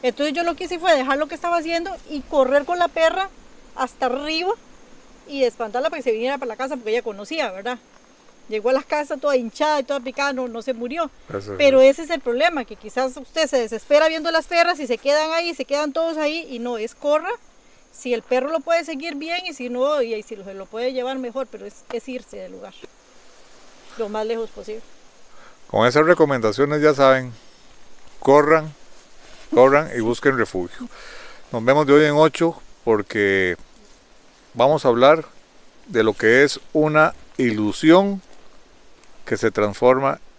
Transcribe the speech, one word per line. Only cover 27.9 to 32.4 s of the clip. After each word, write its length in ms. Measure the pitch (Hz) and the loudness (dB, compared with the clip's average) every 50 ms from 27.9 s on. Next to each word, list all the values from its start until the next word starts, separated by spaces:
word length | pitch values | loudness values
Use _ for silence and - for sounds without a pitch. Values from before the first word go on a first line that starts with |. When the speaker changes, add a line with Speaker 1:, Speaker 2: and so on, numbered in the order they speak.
| - - - - - - | -20 -18 -18 -18 -18 -4
Speaker 2:
corran, 540 | - - 139 147 147 151 160 160 156 156 147 _ - - - - - - - - - - - - - - - | 4 6 6 6 6 6 2 2 2 -4 -14 _ -20 -20 -20 -20 -20 -20 -20 -20 -20 -20 -20 -20 -10 0 4
corran 360 | 113 127 135 139 143 160 - - | 6 6 6 6 4 0 0 -4
y 60 | 123 | -2
busquen 360 | 110 113 120 - - 143 135 | -2 -2 -2 0 0 0 0
refugio. 520 | 123 110 - - 92 87 90 - - 247 - - - - - - - - - - - - - - | 0 -2 -2 -2 -6 -6 -6 -10 -14 -16 -16 -16 -20 -20 -18 -18 -18 -18 -18 -20 -20 -16 -8 -8
Nos 100 | 117 113 | -2 2
vemos 240 | 123 139 151 151 | 2 4 4 4
de 60 | 139 143 | 6 6
hoy 120 | 147 151 | 6 6
en 100 | 147 147 | 4 4
ocho 460 | 147 156 160 - - | 4 4 4 4 0